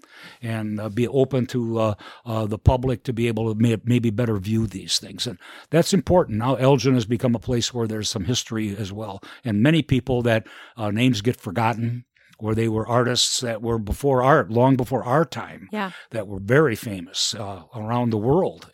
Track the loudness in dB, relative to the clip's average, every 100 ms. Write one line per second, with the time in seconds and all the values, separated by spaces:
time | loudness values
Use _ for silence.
0 | _ -20 -20 -12 -8 -6 -4 -6 -4 -2
1 | 0 2 2 0 -2 -2 -2 0 0 0
2 | -8 -18 -6 -4 -2 0 2 2 0 -4
3 | -4 -2 -2 0 -2 0 2 2 0 0
4 | 2 0 -2 -2 -2 -2 -2 -6 -6 -6
5 | -6 -8 -10 -10 -16 -20 -2 0 2 0
6 | 4 4 4 0 0 2 4 4 4 2
7 | 0 0 0 -2 -2 -2 -2 -4 -4 -4
8 | -6 -4 -2 -2 -4 -4 -4 -4 -8 -8
9 | -10 -12 -16 -10 -2 2 4 4 2 0
10 | 0 0 2 2 0 -14 -20 -8 -4 2
11 | 2 2 0 -2 -6 -2 0 0 -2 -4
12 | -10 _ _ _ -2 0 0 0 0 2
13 | 2 0 0 -2 -4 -4 -2 -2 -2 -2
14 | 2 4 6 4 4 4 4 4 2 -2
15 | 0 2 0 -4 -12 -14 -10 -8 -8 -10
16 | -10 -8 -8 -8 2 4 4 0 -6 -8
17 | -8 -6 -4 -6 -10 -12 -14 -10 -4 0
18 | 2 0 2 2 2 -4 -16